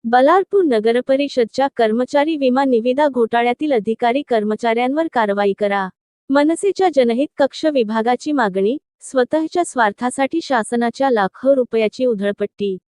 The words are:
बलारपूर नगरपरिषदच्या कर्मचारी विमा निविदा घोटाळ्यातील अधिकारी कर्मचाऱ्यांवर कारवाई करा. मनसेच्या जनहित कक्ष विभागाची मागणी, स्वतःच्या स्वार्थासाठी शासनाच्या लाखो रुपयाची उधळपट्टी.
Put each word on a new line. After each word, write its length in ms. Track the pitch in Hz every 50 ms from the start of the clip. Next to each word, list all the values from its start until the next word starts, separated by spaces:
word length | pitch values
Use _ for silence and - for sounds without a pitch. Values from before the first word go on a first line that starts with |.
| -
बलारपूर 600 | 226 240 247 262 294 339 392 370 _ - 403 359
नगरपरिषदच्या 1040 | 294 240 214 208 226 233 247 254 - 269 269 285 277 - 254 233 214 - - 269 277 _
कर्मचारी 600 | - 226 214 220 240 254 - - 285 285 320 320
विमा 280 | 294 269 254 247 269 277
निविदा 440 | 269 247 226 220 247 254 277 302
घोटाळ्यातील 640 | 294 254 254 233 220 - 233 240 240 247 _ 302 302
अधिकारी 500 | 277 226 196 220 226 _ 240 233 240 285
कर्मचाऱ्यांवर 880 | 285 - 240 220 208 214 214 - - 233 226 233 247 254 277 311 330 320 -
कारवाई 400 | 240 220 202 202 202 202 202 196
करा. 360 | - 208 202 196 202 190 185 _ _ _ _ _ _ _ -
मनसेच्या 600 | 269 285 294 302 330 - - 403 359 - 381 370 294
जनहित 320 | 269 247 233 226 240 294 - _
कक्ष 280 | - - 269 - - -
विभागाची 680 | 311 294 269 226 202 220 226 220 240 247 - - 302
मागणी, 460 | 302 269 233 202 185 196 196 208 262 311 _ _ _ _
स्वतःच्या 640 | - - - 262 247 - - 311 320 320 - 359 339
स्वार्थासाठी 760 | - - 254 226 202 202 _ 240 254 - - 262 269 - 330 -
शासनाच्या 680 | - 269 233 208 - 240 233 233 233 - - 269 269
लाखो 460 | 247 208 - 185 _ - - 262 277
रुपयाची 500 | 262 240 - - 226 220 208 - - 254
उधळपट्टी. 720 | 247 226 190 202 202 208 _ 202 208 _ _ 202 202 190 180 _